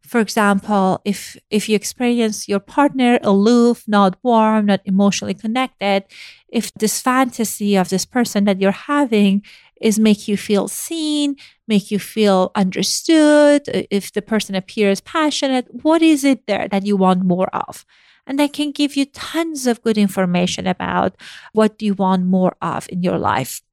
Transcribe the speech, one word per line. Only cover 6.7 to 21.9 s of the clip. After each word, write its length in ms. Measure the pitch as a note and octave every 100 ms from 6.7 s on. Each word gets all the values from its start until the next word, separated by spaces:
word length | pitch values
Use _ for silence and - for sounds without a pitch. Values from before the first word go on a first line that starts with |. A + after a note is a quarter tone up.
this 280 | - G#3+ -
fantasy 760 | C4 B3+ B3+ - G#3+ - G3+ G3
of 140 | F3+
this 160 | F#3+ -
person 400 | B3+ A#3 G#3 G3+
that 140 | F#3+
you're 120 | G3
having 720 | F#3+ - C#4+ C4+ A3 G3+ G3 - - _ _
is 200 | A3+ G#3
make 280 | G#3+ G#3 -
you 100 | G3+
feel 300 | - G3+ G3+
seen, 680 | - - E4 D4+ D4 C#4+ C#4 - _ -
make 240 | G#3 G3+
you 80 | G3+
feel 520 | - A3 G#3 F#3+ F#3 G#3
understood, 1120 | F#3 - G3+ - - D#4+ D4+ D4 D4 D4 D4
i-, 140 | F#3+ -
if 200 | G3+ -
the 120 | G#3
person 320 | - A3 - F#3+
appears 460 | - - G3+ G3
passionate, 680 | - E4 D4+ - C#4 B3+ B3 A#3+
what 180 | D#4 D#4+
is 220 | D#4+ D4
it 240 | C#4 C4 -
there 200 | - -
that 160 | G3 G3+
you 120 | G3+
want 260 | F#3 F#3
more 260 | F#3 F3+ F#3
of? 320 | - - - _ _ _ _ -
And 140 | C#4
that 140 | C#4+
can 180 | C#4+ D4
give 240 | C#4 C#4+ C#4
you 100 | C#4
tons 640 | - - D#4+ E4 D4 B3+
of 160 | A3+
good 140 | A#3 G#3+
information 680 | G3+ G3 F#3 F3 F3+ - F#3
about 480 | F3+ F3 F3 F#3+ _ - - -
what 280 | G#3+ G#3+ G#3
you 120 | G#3+